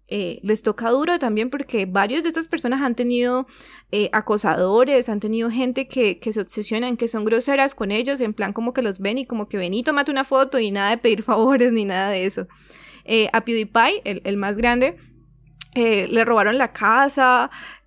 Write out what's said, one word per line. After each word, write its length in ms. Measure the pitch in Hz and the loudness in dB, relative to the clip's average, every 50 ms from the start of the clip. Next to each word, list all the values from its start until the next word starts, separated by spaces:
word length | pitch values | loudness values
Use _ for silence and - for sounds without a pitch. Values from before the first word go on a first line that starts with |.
| _ _ | _ _
eh, 320 | - 208 185 170 - - | -8 -6 -6 -6 -8 -6
les 200 | - 202 220 220 | -4 -2 -2 0
toca 280 | - 220 214 - 233 226 | 0 -2 -2 -2 0 0
duro 280 | 240 277 302 349 349 - | 0 2 2 0 0 0
también", 300 | 277 233 214 214 233 254 | 0 -2 0 -2 -2 -2
porque 380 | 285 285 277 - - 214 196 | -4 -6 -6 -4 -4 -4 -2
varios 360 | 190 185 196 196 202 262 330 | 0 0 0 0 0 0 -2
de 60 | 311 339 | -2 -2
estas 200 | 330 330 320 - | -2 -4 -4 -4
personas 340 | - 247 214 240 262 269 | -4 -2 -2 0 0 0
han 120 | 285 262 233 | 0 0 0
tenido, 520 | 247 240 240 247 240 240 247 254 254 269 - - - - - - - - _ | 0 0 0 0 0 0 0 0 -2 -4 -6 -12 -20 -20 -20 -20 -20 -10 _
eh, 180 | - 214 202 - | -2 -2 0 0
acosadores, 960 | - 214 - - 214 208 - - 160 - 185 185 202 233 262 285 277 247 247 240 | 0 -2 0 0 0 0 2 0 2 2 2 4 4 4 4 4 4 2 2 0
han 120 | 214 208 | -2 -4
tenido 300 | 214 214 220 226 226 233 | -2 -2 -2 -2 -2 -2
gente 380 | 220 254 254 254 247 269 262 - | -2 -2 -2 -2 -2 -4 -6 -4
que, 300 | - 262 226 202 180 - | -2 0 0 0 0 -2
que 140 | - 220 214 | -6 -6 -4
se 60 | 220 | -4
obsesionan, 580 | 185 - - 214 214 - 220 220 247 247 240 226 | -4 -4 -6 -6 -4 -4 -4 -4 -2 -4 -4 -4
que 100 | 233 233 | -4 -4
son 160 | - 214 208 | -4 -4 -2
groseras 500 | 220 226 247 247 277 277 277 269 277 - | 0 0 0 2 0 2 2 2 0 0
con 160 | - 214 196 | -4 -4 -2
ellos, 280 | 208 220 233 269 277 254 | -2 -2 -2 -2 -2 -2
en 140 | 247 208 214 | -2 -4 -2
plan 180 | - 202 196 | -4 -4 -4
como 220 | 202 226 226 247 240 | -4 -4 -6 -4 -2
que 80 | 277 | -2
los 160 | 240 208 185 185 | -2 -2 -4 -4
ven 180 | 196 202 226 269 | -4 -4 -4 -4
y 80 | 254 | -4
como 220 | - 240 214 208 - | -6 -6 -8 -6 -6
que, 80 | - | -6
"Ven 160 | 196 180 175 190 | -6 -4 -4 -4
y 80 | 233 | -2
tómate 280 | 240 311 294 285 277 311 | -2 0 0 0 0 0
una 140 | 277 269 269 | -2 -2 -2
foto", 340 | - 269 262 269 269 277 254 | 0 2 2 2 2 0 -2
y 120 | 220 202 | -2 0
nada 200 | 196 202 196 202 | -2 0 0 0
de 80 | 233 233 | 0 2
pedir 240 | - 233 208 202 | 2 2 2 2
favores 500 | 220 - 226 214 226 262 277 247 240 247 | 0 0 2 4 4 4 4 4 4 4
ni 140 | 233 220 208 | 2 0 0
nada 240 | 196 180 185 190 202 | -2 -2 -2 -2 -2
de 160 | 202 185 185 | -2 -2 -2
eso. 200 | 196 - 190 185 - _ _ _ - - - - - - - - | -2 -4 -6 -8 -10 _ _ _ -20 -20 -20 -20 -20 -20 -16 -4
Eh, 240 | - 226 226 214 - | 0 2 2 2 2
a 120 | - 226 - | 0 0 0
PewDiePie, 580 | 233 226 220 214 214 - 226 233 294 403 - - | 0 -2 -2 -2 0 2 4 4 4 2 -2 -4
el, 160 | 208 196 175 - | -6 -6 -6 -4
el 120 | 190 202 | -4 -4
más 220 | 202 196 202 202 214 | -2 -2 -4 -2 0
grande, 380 | 233 240 240 247 254 - 247 - - - - _ _ _ _ _ _ _ - - - - - | 0 0 2 2 2 0 0 -4 -14 -20 -20 _ _ _ _ _ _ _ -14 -12 -12 -6 -2
eh, 320 | 247 233 226 214 202 185 - | 0 2 2 2 0 0 0
le 160 | 233 226 226 | 0 2 2
robaron 340 | 226 233 214 202 208 233 277 | 4 4 4 4 4 2 2
la 140 | 254 226 | 0 -2
casa, 800 | - - 214 208 226 254 277 277 - 285 262 254 254 240 247 269 - - - - - - _ | -2 0 2 4 4 4 4 2 2 4 4 4 4 4 2 0 -6 -12 -20 -20 -20 -20 _